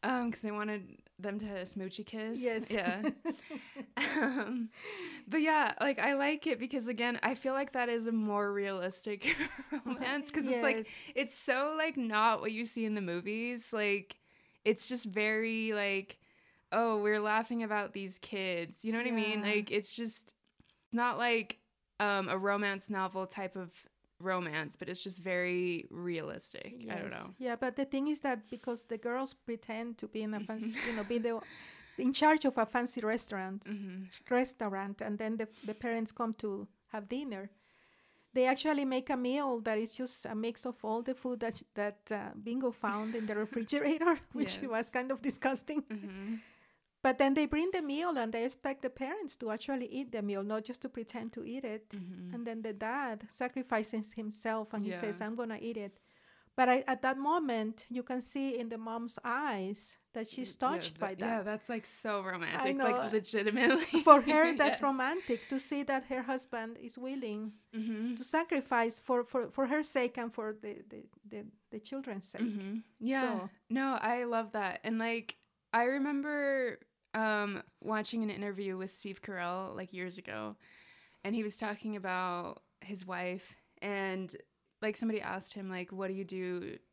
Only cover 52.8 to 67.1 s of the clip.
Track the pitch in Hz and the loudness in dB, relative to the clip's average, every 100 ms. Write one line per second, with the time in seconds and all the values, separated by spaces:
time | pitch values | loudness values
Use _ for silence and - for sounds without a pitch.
52.8 | 220 262 269 214 214 - 254 262 254 226 | -4 -2 -4 -6 -10 -6 -4 -4 0 0
53.8 | 214 226 214 - 214 214 226 220 214 220 | 0 -4 -4 -6 -6 -4 -2 -2 -2 -4
54.8 | 202 180 214 180 214 233 233 220 226 226 | -2 -2 -2 -2 -4 -2 -4 -4 -4 -4
55.8 | 202 - _ _ _ _ _ - 254 254 | -6 -10 _ _ _ _ _ 4 8 8
56.8 | 262 254 262 269 285 339 294 226 214 220 | 6 0 2 2 4 4 4 2 0 -4
57.8 | - 247 247 254 247 285 269 247 226 226 | -6 -6 -2 -4 -2 -2 0 0 -4 -6
58.8 | 226 226 233 - 254 247 294 208 190 208 | -4 -4 -4 -6 -2 0 0 0 -2 -4
59.8 | - - _ 233 220 - 254 - 254 254 | -8 -14 _ -8 -8 -6 -8 0 0 0
60.8 | - - 202 185 220 226 202 214 - 226 | -4 -4 -4 -2 0 0 -2 -4 -4 -6
61.8 | 214 - 226 202 190 185 160 - 262 277 | -6 -6 -2 0 0 -2 -2 0 0 4
62.8 | 262 247 - 214 196 220 208 214 285 294 | 4 2 2 0 0 0 2 6 6 6
63.8 | 320 330 311 285 262 302 330 294 294 247 | 6 6 12 12 12 8 8 8 4 6
64.8 | 285 269 262 339 - 233 - 269 - 285 | 2 2 2 0 0 -2 0 -2 0 -2
65.8 | 285 269 254 262 240 262 254 233 226 233 | 0 0 0 -4 -2 -2 -2 -6 -6 -10
66.8 | 240 254 254 | -12 -8 -6